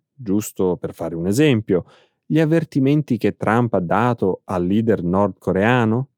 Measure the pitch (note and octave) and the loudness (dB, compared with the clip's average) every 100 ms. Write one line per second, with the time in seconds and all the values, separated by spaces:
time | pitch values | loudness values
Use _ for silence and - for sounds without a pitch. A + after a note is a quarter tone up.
0 | _ - A2+ G2+ G#2 - F#2 F2 - - | _ -14 -4 -2 -2 -2 -2 -2 -6 -10
1 | E2+ E2+ F2 G#2+ D#3 A#2 G#2+ F2+ - - | -8 -4 -2 2 2 2 0 -2 -2 -14
2 | _ _ - D3+ D#3 E3 D#3+ D3 C3 D3+ | _ _ -4 0 2 0 0 0 2 0
3 | C#3+ A2+ G#2 F#2 G2+ A2+ A#2+ G2 E2+ F#2+ | 0 -2 -2 -2 0 0 2 0 0 0
4 | A#2+ A#2 G2 F2+ - F#2+ F2+ G#2 A2+ G2 | 0 0 -2 -2 -4 -4 0 0 0 0
5 | E2+ F#2 G2+ - - F#2 G#2+ B2+ A2 A2+ | 0 0 0 -2 -4 0 2 2 0 -2
6 | C3+ | -4